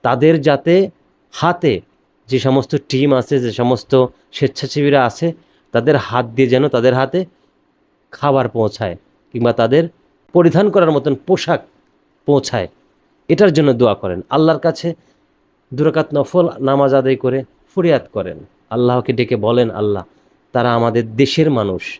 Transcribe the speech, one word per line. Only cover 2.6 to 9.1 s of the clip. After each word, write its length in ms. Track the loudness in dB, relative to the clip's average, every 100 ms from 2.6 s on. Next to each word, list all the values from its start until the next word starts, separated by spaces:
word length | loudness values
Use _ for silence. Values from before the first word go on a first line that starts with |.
| 0 -6 _
টিম 240 | -2 0
আছে, 260 | 0 0 -2
যে 120 | -2
সমস্ত 540 | -2 -2 -2 0 2 2 _ _
স্বেচ্ছাসেবীরা 760 | -4 -4 -4 -8 -2 2 2 0
আছে, 280 | -2 -6 -6 _ _ _
তাদের 240 | -2 2 0
হাত 280 | 0 -4 -4
দিয়ে 220 | 0 2
যেন 200 | 2 0
তাদের 260 | 2 2
হাতে 320 | 2 -2 -4 -6 _ _ _ _ _ _ _ _
খাবার 380 | -4 0 0 0
পৌঁছায় 480 | -2 -4 -4 -8 -8 _